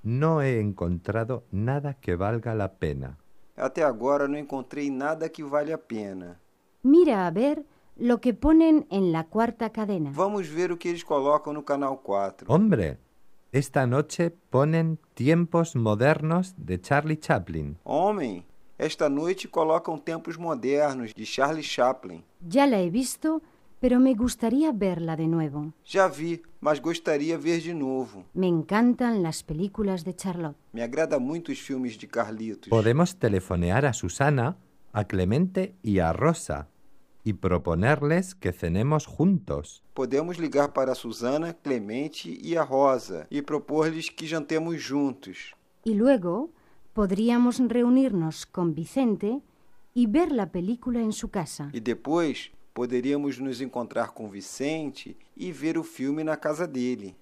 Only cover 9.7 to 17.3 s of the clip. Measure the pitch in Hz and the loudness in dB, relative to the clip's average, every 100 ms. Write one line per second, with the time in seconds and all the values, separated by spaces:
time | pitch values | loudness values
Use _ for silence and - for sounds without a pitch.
9.7 | 220 208 190 147 139 196 208 165 156 180 | -4 -2 -2 -2 0 0 0 -4 -2 -2
10.7 | 170 175 170 - 147 139 147 151 147 143 | -2 -4 -4 0 2 4 2 2 -6 -2
11.7 | 143 139 135 - 98 98 - - 147 220 | -2 0 -4 -2 -2 -2 -6 2 4 6
12.7 | 147 82 - _ _ - - _ 131 143 | 4 2 -4 _ _ -20 -20 _ -2 0
13.7 | 139 127 131 151 - 170 170 _ 127 147 | 0 2 2 0 -2 -2 -4 _ 2 2
14.7 | 165 165 156 - - 123 165 175 170 165 | 2 0 -2 -8 -2 2 4 4 2 0
15.7 | 131 110 104 131 151 151 170 185 - - | 0 2 4 4 2 2 0 -2 -8 -6
16.7 | 90 - 143 151 156 - | -6 0 0 2 -4 0